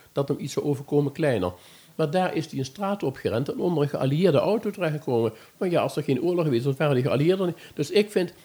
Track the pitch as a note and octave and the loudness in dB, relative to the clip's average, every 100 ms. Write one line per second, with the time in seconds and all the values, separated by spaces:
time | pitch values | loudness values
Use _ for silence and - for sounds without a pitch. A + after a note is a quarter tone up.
0 | - - C#3 C#3 C#3 - D3 C3+ C#3 D3 | -6 -4 -2 -2 -4 -4 -2 -2 0 0
1 | C#3+ - D3+ A2+ F2+ - - - - - | 0 0 0 2 0 -4 -14 -20 -12 -4
2 | D#3 F3+ F#3 E3 D3 C3+ C3 - G3 G3+ | 0 0 0 -2 -4 -6 -8 -6 -4 -2
3 | C#3 - F#2+ A2 C#3 B3+ F#3 D#3+ C#3+ - | -4 -4 -2 -2 -2 -2 0 0 0 0
4 | C3+ D3 F#3 C#3+ E3 A3+ G#3+ G3 E3 D3+ | 0 2 4 4 2 0 -2 -4 -4 -4
5 | - A#2 A2+ - - - F#3+ D#3+ B2+ - | -2 0 0 -2 -14 -6 -2 0 0 -2
6 | C#3 C3 F3 F3 D#3 A#2+ C#3 C3+ D3+ C3 | -2 0 0 0 2 2 0 0 2 2
7 | B2+ A#2 D#3+ F#3+ F3+ E3 - - D3 G#3 | 2 2 2 2 0 -4 -8 -6 0 0
8 | G#3 G3 F3 - | 0 0 -2 -4